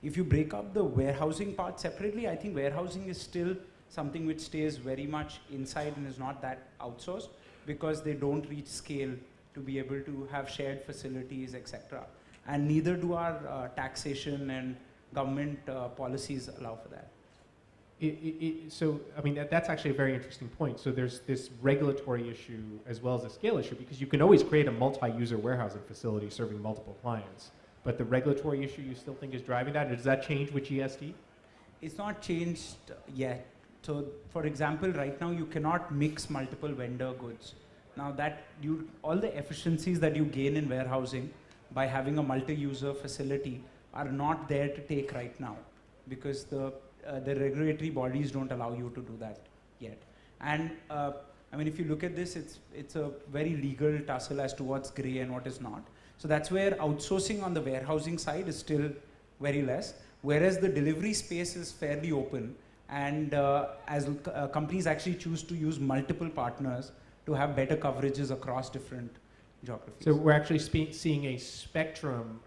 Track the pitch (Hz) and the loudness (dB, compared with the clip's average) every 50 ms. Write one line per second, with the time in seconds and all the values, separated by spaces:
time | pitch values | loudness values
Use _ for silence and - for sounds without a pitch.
0 | - 123 - 180 180 151 151 - 151 - - - - - - 214 196 135 123 123 | -6 -2 0 0 4 6 6 6 6 2 0 -4 -6 -2 2 2 2 4 4 4
1 | 135 135 139 135 160 156 156 - 208 202 190 - 185 185 185 - - 170 151 - | 4 4 2 2 2 2 2 0 -2 -4 -2 -2 -2 -2 -4 -4 -4 -4 -4 -2
2 | 196 208 208 220 233 202 165 156 - 208 185 143 139 139 143 160 175 185 - 185 | -4 -2 -2 -2 -2 -2 -2 -2 -4 -4 -2 0 0 0 0 0 -4 -4 -4 -6
3 | 196 185 175 175 - - - 175 175 180 185 185 - - - - - - - - | -6 -6 -6 -8 -8 -6 -2 0 0 0 0 -2 -6 -14 -20 -20 -20 -12 -6 -4
4 | 151 143 139 165 160 156 156 156 - - - 156 151 156 151 139 123 131 131 135 | -4 -4 -2 -2 0 0 0 -2 -4 -6 -2 0 0 0 0 -2 -4 -4 -4 -2
5 | 143 147 151 151 151 147 - - - - 139 135 135 135 - 156 151 151 147 143 | -2 -2 -2 -2 -4 -4 -8 -14 -14 -10 -6 -6 -6 -4 -2 -2 -2 -2 -2 -4
6 | 143 139 131 127 131 131 139 131 - 131 131 131 - - - - - 123 120 - | -6 -8 -6 -6 -6 -6 -6 -4 -6 -6 -6 -8 -10 -20 -16 -12 -10 -10 -10 -10
7 | - - 180 214 - - - - - - - - - 147 147 147 - 156 156 151 | -8 -6 -6 -6 -8 -10 -14 -20 -20 -20 -20 -16 -10 -10 -6 -2 0 0 0 0
8 | - 151 147 139 143 143 143 151 147 - 143 147 143 - - - - - 151 139 | 0 -2 -2 2 2 2 2 2 0 -4 -6 -8 -8 -8 -10 -12 -8 -4 -2 -2
9 | 135 131 123 123 - - - - - - _ - 135 131 135 135 131 131 139 139 | -2 -2 -4 -6 -10 -16 -20 -20 -20 -18 _ -10 -6 -4 -4 -4 -2 -2 -4 -4
10 | 139 - 143 135 139 139 139 143 135 131 - - 143 139 139 135 - - 143 - | -4 -6 -6 -6 -6 -4 -4 -4 -4 -4 -4 -4 -4 -2 -2 -4 -6 -10 -10 -8
11 | - 135 131 131 127 127 139 131 131 123 120 127 120 - - 113 - - 143 127 | -8 -6 -6 -6 -6 -6 -8 -8 -8 -8 -8 -10 -10 -10 -12 -12 -12 -12 -12 -12
12 | - - - - - - - - - - 143 147 147 147 151 156 156 175 180 170 | -12 -12 -18 -20 -20 -20 -20 -18 -8 -2 0 2 4 4 4 6 6 4 2 2
13 | 165 175 175 170 170 170 165 165 147 139 139 135 127 123 - - 135 135 - - | 2 0 0 2 0 0 -2 -2 -6 -6 -6 -6 -6 -6 -4 -4 -4 -4 -4 -6
14 | - 147 139 139 - 151 143 139 139 135 131 131 127 127 127 123 - - - - | -4 -4 -4 -4 -2 -4 -2 -2 -2 -2 -2 -2 -2 -4 -6 -6 -12 -20 -20 -20
15 | - - - 139 135 135 135 143 147 147 147 143 - - 131 131 123 123 - - | -20 -6 -2 -2 0 0 0 0 0 -2 -4 -6 -6 -8 -6 -4 -6 -6 -6 -6
16 | 135 127 127 135 - - 143 131 123 131 - - 127 113 113 113 - - - - | -4 -4 -4 -4 -4 -4 -4 -6 -6 -8 -12 -10 -8 -8 -8 -10 -12 -16 -16 -16
17 | - - - - - - - - - - - - - - - - - - - - | -16 -18 -20 -20 -20 -20 -20 -20 -20 -20 -20 -20 -20 -20 -20 -20 -20 -20 -8 -2
18 | 160 156 151 156 156 160 160 160 160 160 160 - - 156 - - 165 156 147 147 | -2 -2 -2 0 -4 -4 -4 -2 -2 -2 -2 -4 -8 -12 -4 0 2 2 2 0
19 | - - - 151 143 147 143 147 147 147 - 170 165 - 165 151 - 151 131 139 | -4 -10 -10 -2 0 0 2 2 0 2 2 2 4 2 -2 0 2 0 2 4
20 | 135 135 131 127 127 - - - 131 117 - - 160 135 117 - - 143 120 127 | 4 4 2 0 -4 -8 -12 -10 -10 -10 -4 -2 -2 -2 -2 -2 -2 -2 0 2
21 | 127 123 - - - - 135 127 - - - 117 123 139 139 143 151 143 135 139 | 0 0 -2 -6 -2 -2 -2 -2 -2 -8 -12 2 6 6 6 8 6 4 4 2
22 | - - 123 120 120 120 117 - - - 120 110 110 107 107 107 107 127 120 110 | 0 -2 -2 0 0 -4 -6 -8 -10 -10 -10 -8 -8 -8 -10 -12 -8 -8 -8 -2
23 | 120 123 127 120 120 110 - - - 220 226 170 - - - - - - 147 127 | 0 0 0 0 0 -4 -8 0 2 2 4 4 2 -2 -4 -8 -8 -12 -6 -6
24 | 135 135 - 139 151 185 202 156 - - 156 151 143 131 113 113 127 139 139 - | -2 2 6 8 10 12 10 10 10 8 8 8 8 6 4 4 4 4 4 4
25 | - 120 113 120 120 117 117 107 104 120 127 123 117 101 98 104 101 - 104 - | 0 0 2 2 0 2 2 2 2 2 2 2 0 -2 -4 -6 -10 -12 -14 -6
26 | - 117 107 107 104 104 - - 117 107 104 104 104 107 110 107 - - 101 - | -2 0 0 0 -2 -4 -4 -4 -4 -4 -4 -4 -4 -4 -4 -4 -6 -12 -14 -8
27 | - 123 117 110 98 95 95 - - - - - - - - - - - 117 - | -4 -2 -2 -2 -4 -8 -14 -16 -18 -20 -20 -20 -20 -20 -20 -6 -2 -2 0 0
28 | 120 110 123 127 127 147 143 139 - 156 143 139 139 135 - - 139 131 127 123 | 0 2 4 4 6 4 2 4 2 0 0 0 -2 -4 -6 -8 -8 -8 -8 -8
29 | - 147 135 - - 135 131 123 - - 123 123 127 127 143 147 147 131 123 120 | -8 -10 -10 -8 -8 -6 -6 -6 -2 0 0 0 0 2 2 0 2 2 0 0
30 | 120 135 135 131 - - 151 139 139 143 147 139 135 - 143 135 135 135 - - | 4 4 4 4 4 0 2 2 2 2 0 -2 -2 0 0 0 0 -2 -4 -6
31 | 143 151 175 - - - - - - - - - - - - - - 160 156 - | -10 -10 -12 -12 -18 -20 -20 -20 -20 -20 -20 -20 -20 -20 -18 -12 -12 -10 -8 -4
32 | 202 208 208 208 - - 175 165 170 170 170 160 - - - - - - - - | -4 -4 -4 -6 -2 -2 0 0 2 0 -2 -2 -6 -12 -14 -16 -16 -16 -16 -16
33 | - - 139 131 131 127 123 123 - - - - - - - - - - 151 147 | -14 -10 -4 -2 -2 -2 -2 -4 -6 -14 -18 -20 -20 -20 -20 -14 -6 -4 -4 -4
34 | 143 139 - - - - - 170 151 156 151 131 151 147 156 156 190 185 175 147 | -4 -6 -8 -12 -16 -6 -6 -2 0 0 0 2 2 2 2 2 2 0 2 2
35 | 139 139 139 - 170 170 175 170 160 160 - 160 151 156 170 175 170 - 143 143 | 0 -2 -2 -2 -2 -2 0 -2 -2 -2 -2 0 2 4 2 2 0 0 0 2
36 | 147 151 151 151 - - 151 139 131 127 131 - - 151 147 127 127 120 123 123 | 2 2 2 -2 -6 -4 -2 -2 -2 -4 -6 -6 -4 -4 -4 -4 -4 -4 -2 -2
37 | 127 131 127 127 123 117 113 - - - - - - - - - - - - - | -2 -4 -4 -6 -8 -8 -10 -10 -14 -18 -18 -20 -20 -20 -20 -20 -20 -14 -10 -6
38 | 139 143 139 139 147 151 147 - - - - - 143 147 156 160 160 - - - | -6 -4 -2 0 0 0 0 -4 -12 -18 -14 -6 -2 -2 -2 -2 -2 -8 -12 -6
39 | - 151 160 190 220 - - 147 143 - 156 - - 170 165 156 - 180 180 160 | 0 2 2 2 2 2 0 -2 -6 -6 -8 -2 2 2 2 4 4 2 4 6
40 | 156 156 143 147 156 147 - 131 135 147 151 156 151 135 127 127 131 127 131 131 | 6 6 6 6 4 4 4 2 4 4 4 4 2 2 2 0 0 2 2 0
41 | 127 123 135 127 123 156 - - - - - - - - - 135 135 131 123 135 | 0 0 -2 -4 -4 -6 -8 -14 -20 -20 -20 -20 -20 -6 0 2 2 4 4 2
42 | 131 139 147 151 147 135 131 131 131 156 156 151 139 139 135 123 135 143 139 139 | 2 2 2 2 4 4 2 2 2 0 -2 0 0 -2 -2 -2 -2 -2 -2 -4
43 | - - - - 139 135 139 139 139 139 123 123 - - - - - - - - | -6 -8 -6 -4 -2 0 0 0 0 -2 -6 -6 -10 -14 -20 -20 -20 -12 -8 -6
44 | 147 135 131 139 143 151 165 160 156 - 147 139 143 143 139 - 143 - 156 139 | -4 -2 -2 0 2 2 2 0 0 0 2 2 2 2 0 -4 -4 -2 0 0
45 | 135 - - 127 123 120 - - 135 117 107 113 - - - - - - - - | 0 -2 -4 -6 -6 -8 -8 -8 -8 -8 -8 -10 -14 -18 -20 -20 -20 -20 -20 -20
46 | - - 131 127 - 143 139 139 - - 147 135 131 135 131 - - - - - | -12 -12 -12 -6 -4 -4 -4 -4 -6 -4 -4 -2 -2 -2 -4 -8 -14 -18 -20 -16
47 | - 143 143 135 131 135 143 139 139 139 135 147 156 156 151 151 151 160 147 135 | -10 -6 -6 -4 0 0 2 2 2 2 2 2 2 2 2 2 0 -2 0 0
48 | 127 127 127 143 147 135 123 139 135 131 131 123 117 117 117 120 123 120 120 131 | 0 2 2 0 0 0 0 -2 -2 -2 -2 -2 -2 -2 -2 -4 -4 -6 -6 -8
49 | 123 123 113 110 113 107 104 - - - - - - - - - - 110 110 - | -10 -10 -10 -8 -8 -10 -10 -12 -16 -20 -20 -20 -20 -20 -18 -14 -12 -12 -12 -14
50 | - - - - - - - - - 147 151 151 160 160 160 - - - 151 147 | -18 -20 -20 -20 -20 -20 -14 -8 -2 0 0 0 0 -2 -4 -8 -10 -6 -2 -2
51 | 147 139 139 - - - - - - - - 143 151 156 151 160 175 151 151 151 | -2 -2 -2 -6 -12 -16 -20 -20 -18 -10 -4 -2 -2 -2 0 0 0 0 0 0
52 | 165 180 160 160 180 175 - 165 151 - - - - - - 151 143 - - 165 | 0 -4 -2 -2 -4 -4 -4 -8 -8 -10 -14 -18 -20 -16 -14 -14 -14 -6 -4 -2
53 | 151 143 139 - - - 139 143 156 160 165 147 135 139 131 123 147 151 151 151 | -2 -2 -4 -8 -12 -6 -2 0 2 2 2 2 0 0 0 4 4 4 4 4
54 | 147 - 135 131 - - 143 139 139 127 - - 139 127 135 135 131 - - - | 0 -2 -2 -2 -2 -2 -2 -2 -2 -2 -2 -4 -2 -2 -2 -2 -4 -6 -6 -4
55 | 135 131 131 131 123 131 127 127 123 127 127 127 127 113 107 160 220 - - - | -4 -2 -2 -2 -2 -2 -4 -6 -6 -6 -8 -8 -8 -8 -8 -10 -12 -14 -20 -20
56 | - - - - - 151 151 151 151 - 180 190 196 196 190 - 156 151 147 147 | -20 -20 -20 -10 0 2 2 4 4 2 2 4 6 4 4 4 2 2 2 2
57 | - - 196 190 190 - 220 208 196 185 170 160 - 135 131 131 131 139 156 156 | 0 0 2 2 2 2 0 0 0 0 0 2 2 2 0 0 0 0 0 0
58 | 147 160 170 160 - - 151 170 190 175 147 - - - 151 147 147 151 143 - | 0 0 -2 -2 -2 -2 -2 -2 -2 -2 -4 -6 -2 2 2 4 4 2 0 -6
59 | - - - - - - - - 131 143 139 143 143 127 123 156 - - - - | -12 -18 -20 -20 -20 -20 -12 -2 0 2 2 4 2 2 2 0 -2 -4 -10 -14
60 | - - - - - 139 147 151 165 190 185 185 185 185 135 147 143 151 160 156 | -18 -20 -20 -6 2 4 6 8 8 8 6 6 4 4 4 6 4 4 4 2
61 | 180 220 214 214 - - 175 170 175 170 175 180 170 - - - - 147 147 151 | 2 0 0 0 -2 -2 -2 -2 -2 -2 -4 -6 -8 -8 -6 -4 -2 0 0 0
62 | 156 170 156 139 131 - - 131 110 117 127 - - - - - - - 139 143 | 0 0 2 0 0 0 -2 -4 -4 -4 -8 -12 -18 -20 -20 -20 -14 -6 -4 -2
63 | 143 143 147 151 156 147 147 143 139 139 139 - - - - - - - 147 147 | 0 0 0 0 0 2 4 4 6 6 6 4 4 0 -4 -10 -8 -2 0 0
64 | 139 139 147 143 - 175 - - 143 135 - 156 156 151 170 190 175 170 151 151 | 0 0 -2 -2 -4 -6 -2 -2 -2 0 0 0 0 0 0 2 4 4 2 2
65 | - 185 175 175 - 165 165 160 - - 175 170 156 156 156 143 139 135 131 135 | 2 -2 -2 0 0 -2 -2 -2 -2 -4 -2 0 2 2 2 2 2 2 4 2
66 | 135 135 156 - 170 165 160 - 123 120 117 - 139 131 123 123 131 - - - | 2 2 0 0 0 -4 -2 0 -2 -2 -2 -2 -2 -2 -2 -4 -6 -8 -14 -20
67 | - - - - - - 151 135 143 147 143 127 135 131 156 151 - 143 131 123 | -20 -20 -20 -12 -2 0 2 2 2 2 4 2 4 4 2 2 4 0 2 4
68 | 135 139 135 - 143 135 135 135 - 131 120 131 131 - - 135 - - 131 127 | 2 2 2 2 0 0 -2 -2 -2 -2 -2 -2 -2 -4 -8 -8 -8 -8 -8 -8
69 | 120 117 - - - - - - - - - - - 120 120 107 - - - - | -8 -10 -12 -16 -20 -20 -20 -20 -20 -20 -20 -16 -10 -8 -8 -8 -8 -12 -14 0
70 | - 160 151 147 151 156 151 151 151 - 170 151 151 - - 160 156 156 - - | 6 6 6 8 8 8 8 8 6 4 2 2 2 4 2 2 2 2 -2 -2
71 | - 165 151 143 143 135 127 123 - - - - - - - 165 160 160 156 - | 2 2 2 2 2 0 -2 -4 -6 -8 -10 -12 -12 -4 0 0 0 0 -2 -4
72 | - 147 127 120 113 113 110 113 - | -4 -2 -2 -2 -4 -6 -8 -12 -14